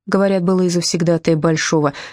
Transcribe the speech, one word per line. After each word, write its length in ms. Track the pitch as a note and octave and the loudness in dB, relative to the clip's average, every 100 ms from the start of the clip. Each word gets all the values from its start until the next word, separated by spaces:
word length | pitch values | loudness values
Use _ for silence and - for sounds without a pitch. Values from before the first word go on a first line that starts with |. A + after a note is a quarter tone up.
| - | -4
Говорят, 380 | F#3+ G3 F#3+ | 0 2 2
было 200 | F3 F#3 | 0 2
и 60 | F#3 | 2
завсегдатаи 640 | F3 - E3+ E3+ E3 - D#3+ | 0 -2 -2 0 0 0 0
Большого, 580 | E3 D#3 - D#3+ D3 - - | 0 0 0 0 0 -4 -12